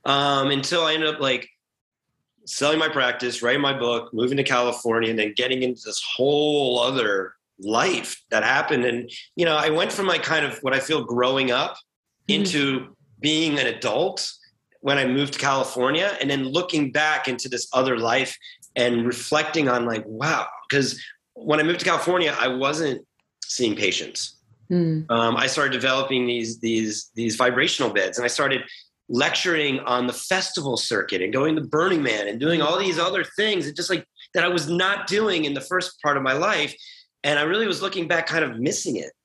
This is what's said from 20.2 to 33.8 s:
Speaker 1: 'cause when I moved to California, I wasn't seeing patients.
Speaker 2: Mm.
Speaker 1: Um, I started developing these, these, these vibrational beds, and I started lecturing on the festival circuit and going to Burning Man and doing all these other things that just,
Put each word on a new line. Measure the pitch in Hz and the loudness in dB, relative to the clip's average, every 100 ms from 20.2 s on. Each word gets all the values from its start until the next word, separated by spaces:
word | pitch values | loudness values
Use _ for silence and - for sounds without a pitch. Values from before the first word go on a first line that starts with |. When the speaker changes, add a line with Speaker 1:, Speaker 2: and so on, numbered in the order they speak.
| 147 143 - - - | 0 0 -2 -10 0
Speaker 1:
'cause | 139 123 - - - _ | 0 0 -4 -14 -20 _
when | - - 151 | -10 0 2
I | |
moved | 156 170 | 2 2
to | 185 | 2
California, | 165 170 180 160 - | 2 2 2 2 2
I | 127 | 0
wasn't | 127 135 156 156 117 - _ _ _ - | 2 0 0 -2 -4 -10 _ _ _ -10
seeing | - 117 98 | 0 0 2
patients. | 101 - 80 - - - _ _ _ | 0 0 -6 -8 -10 -12 _ _ _
Speaker 2:
Mm. | 180 165 156 156 | 2 2 0 0
Speaker 1:
Um, | 117 117 113 | 2 2 2
I | 135 | 0
started | 151 139 | 0 0
developing | 131 131 131 135 131 123 | 0 0 0 0 0 0
these, | 120 113 113 | -2 -4 -4
these, | 113 110 110 107 - 113 | -2 0 0 -6 -10 -4
these | 117 107 | -4 2
vibrational | 127 123 160 - 123 | 2 2 0 2 0
beds, | 101 95 123 | 2 0 0
and | 120 | -2
I | |
started | - 139 131 - - - _ - | 0 0 0 -4 -18 -20 _ -4
lecturing | 120 156 - 180 160 147 131 | 0 2 0 0 0 0 -2
on | 127 123 123 | 0 0 0
the | |
festival | 120 - 185 - - 139 113 | -4 -2 -2 -2 -4 -2 -2
circuit | - 104 92 92 | -2 -2 -2 -2
and | 95 | -2
going | 123 156 156 | 0 0 0
to | |
Burning | 131 151 185 175 | 0 0 2 2
Man | 135 107 101 | 0 0 -2
and | 113 | -2
doing | 151 170 | 0 2
all | 147 185 | 2 2
these | 190 160 | 0 0
other | 175 190 | 0 0
things | 156 - 214 196 143 | -4 -2 0 0 -4
that | |
just, | 147 | -6